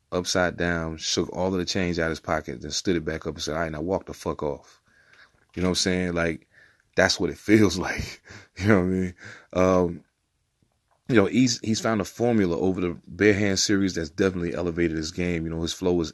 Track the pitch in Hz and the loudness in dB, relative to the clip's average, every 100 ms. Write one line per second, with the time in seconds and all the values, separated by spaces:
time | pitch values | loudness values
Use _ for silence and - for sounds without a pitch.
0 | - 90 90 92 87 - 87 85 80 78 | -6 -6 -2 0 0 0 -2 -2 -4 -6
1 | - - 85 - 92 95 87 101 90 85 | -4 -2 -2 -2 -2 -2 -2 -2 -2 0
2 | 82 78 - 78 76 65 76 - 101 85 | -2 -4 -4 -4 -4 -10 -8 -4 0 0
3 | 78 80 82 73 78 78 82 76 85 95 | -2 -6 -8 -8 -6 -4 -4 -4 -4 -4
4 | - 71 87 76 76 67 - _ _ _ | -4 -8 -6 -4 -6 -6 -12 _ _ _
5 | _ - - _ _ 85 90 90 98 90 | _ -20 -20 _ _ -2 0 0 0 0
6 | 90 85 85 80 _ _ - _ _ - | -2 0 -2 -4 _ _ -20 _ _ 2
7 | 92 - 85 71 - 107 101 90 82 - | 2 4 -4 -4 4 6 6 2 -4 -6
8 | - - - - - - 98 101 90 92 | -8 -12 -20 -20 -18 -4 2 4 4 0
9 | 92 - - - - 87 92 92 87 85 | -4 -8 -18 -20 -6 2 4 4 2 -4
10 | _ _ _ _ _ _ _ _ _ _ | _ _ _ _ _ _ _ _ _ _
11 | - 113 95 110 127 117 107 110 117 110 | 2 4 6 4 4 2 -2 -2 0 -2
12 | 90 - 120 113 92 82 92 92 90 73 | -2 -2 0 2 2 2 0 0 -2 -4
13 | - 90 104 98 104 95 - 101 98 87 | -10 4 4 4 2 0 0 2 2 -2
14 | 82 - 98 92 85 62 87 82 85 80 | -6 0 0 0 -4 -4 -4 0 0 0
15 | 78 - 90 85 80 82 82 - 92 90 | -6 -4 -2 -2 -4 -4 -4 -2 0 0
16 | 82 | 0